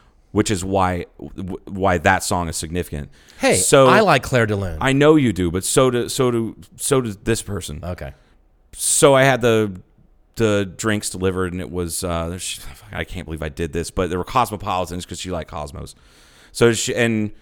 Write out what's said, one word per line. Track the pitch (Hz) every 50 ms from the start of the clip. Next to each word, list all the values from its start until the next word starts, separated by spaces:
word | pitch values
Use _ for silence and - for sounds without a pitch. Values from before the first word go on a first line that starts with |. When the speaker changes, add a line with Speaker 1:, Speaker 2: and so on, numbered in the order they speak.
| _ _ _ _ _ _
Speaker 1:
which | - 104 104 -
is | 107 87 92
why, | 95 98 95 92 92 90 87 - - _ - - - -
w-, | - 95 90 95 - -
why | - 98 95 95 95 90
that | 85 76 98 92 90 -
song | - 98 87 87
is | 82 80
significant. | - 90 80 85 90 85 - 76 71 71 - - - _ _ - -
Speaker 2:
Hey, | 262 269 175
Speaker 1:
So | - - - 151 139 135
Speaker 2:
I | 131 180 214
like | 220 180 147 123
Claire | - - 131 120 113
de | 104 104
Lune. | 98 98 90 80 78
Speaker 1:
I | 120 135 135
know | 139 147 151 160
you | 151 131 113 92
do, | 92 90 85
but | 82 95 -
so | - - 143 131 131
do, | 120 120 101 -
so | - - 131 123
do, | 120 117 113 98 - - - - -
so | - - - 139 131
does | 123 110 98
this | - - 113 113 -
person. | - - 101 87 - - 76 76 78
Speaker 2:
Okay. | 90 87 - 76 67 - - _ _ _ _ _ _ _ _ _ _ -
Speaker 1:
So | - - - - - 160 143 135
I | 131 135
had | 139 127 117
the, | 120 117 113 110 107 101 92 92 - _ _ _ _ _ _ _ _ _ _
the | - 113 107 104 101 101 92 80
drinks | - - 110 104 104 - -
delivered, | - 92 92 95 90 92 92 87 87
and | 92
it | 90 -
was, | 85 90 87 85 80 - 92
uh, | 87 85 85 82 85 90
sh-, | 90 - - - - - - - - - -
I | 92 85 85
can't | - - 92 76
believe | 76 80 76
I | 78 78
did | 69 - 85 76 73
this, | 85 78 -
but | - 95 92 80
they | 90
were | 92 87
Cosmopolitans | - - 131 117 - 107 87 98 95 92 92 90 80 90 90 -
'cause | - 87 -
she | - 92
liked | 90 82 78 -
Cosmos. | - 80 73 73 76 73 71 - - _ _ _ _ _ _ _ _ _ - _
So | - - 123 120 113
she, | - - 131 -
and | 123 117 117 113 110 107 101 - -